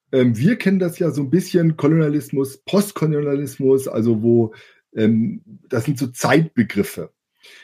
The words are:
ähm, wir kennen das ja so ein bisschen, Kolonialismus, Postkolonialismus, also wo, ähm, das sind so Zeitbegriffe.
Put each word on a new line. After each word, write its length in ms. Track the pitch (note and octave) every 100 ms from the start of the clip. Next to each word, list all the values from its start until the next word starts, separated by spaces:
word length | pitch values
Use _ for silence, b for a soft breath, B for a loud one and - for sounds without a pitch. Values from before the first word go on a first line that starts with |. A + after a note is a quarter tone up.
| _
ähm, 260 | C3 B2 G#2+
wir 180 | D#3+ B3
kennen 220 | G3 F#3+
das 200 | F3 E3
ja 100 | E3+
so 100 | C#3
ein 80 | C#3
bisschen, 460 | E3 F#3 F#3 E3 D#3
Kolonialismus, 840 | C#3+ D#3+ D3+ D3 - C#3 C3 -
Postkolonialismus, 1300 | - G3 G3+ - D#3 D3 D3 C#3+ C#3+ - C3+ C3+ C3
also 340 | A2+ A2+ A2
wo, 320 | A#2 A#2 A2+ B B B _
ähm, 480 | A2 A2 A2+ A#2 - - - _
das 160 | B2
sind 140 | C3+ B2
so 80 | C3
Zeitbegriffe. 1040 | - - C#3+ D#3+ - G#2 G2+ G2 - D#2 _ _ B B B